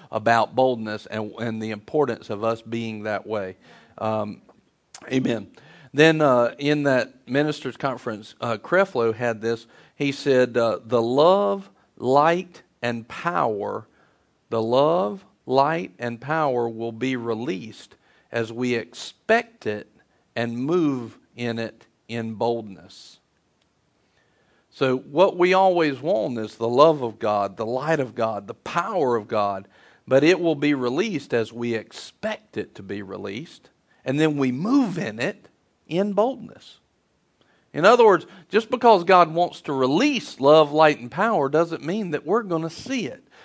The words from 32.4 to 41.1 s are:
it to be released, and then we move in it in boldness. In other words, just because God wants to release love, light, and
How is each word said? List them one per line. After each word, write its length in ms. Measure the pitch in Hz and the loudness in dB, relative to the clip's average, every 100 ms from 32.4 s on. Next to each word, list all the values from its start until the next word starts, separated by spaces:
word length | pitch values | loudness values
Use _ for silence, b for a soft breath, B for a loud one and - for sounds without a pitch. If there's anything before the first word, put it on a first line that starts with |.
| _ - | _ -10
it 180 | - - | -10 -14
to 80 | |
be 180 | 98 101 | -12 -12
released, 680 | 95 98 98 107 165 - _ _ _ _ | -10 -12 -12 -12 -14 -20 _ _ _ _
and 160 | 135 139 | -4 0
then 160 | 156 147 | 2 2
we 160 | 131 | -2
move 460 | 127 190 285 226 165 | -2 0 2 2 -2
in 240 | 117 107 | -6 -6
it 260 | 151 - _ _ _ _ - | -6 -8 _ _ _ _ -6
in 260 | 165 202 | -4 -2
boldness. 640 | 196 233 254 - - - - _ _ _ _ _ _ _ _ _ | 0 -2 -4 -14 -20 -20 -20 _ _ _ _ _ _ _ _ _
In 140 | 143 180 | 2 6
other 200 | 240 220 | 8 8
words, 200 | 175 - B B | 6 0 B B
just 220 | 208 226 | -2 -2
because 320 | 247 240 202 | 2 6 6
God 300 | 170 185 170 | 6 6 6
wants 280 | 165 175 - | 2 -2 -4
to 120 | - | -6
release 640 | 135 131 156 294 262 - - | 0 2 4 2 0 -6 0
love, 320 | 139 156 147 | 6 6 6
light, 280 | 151 156 113 | 6 4 4
and 120 | 120 | -6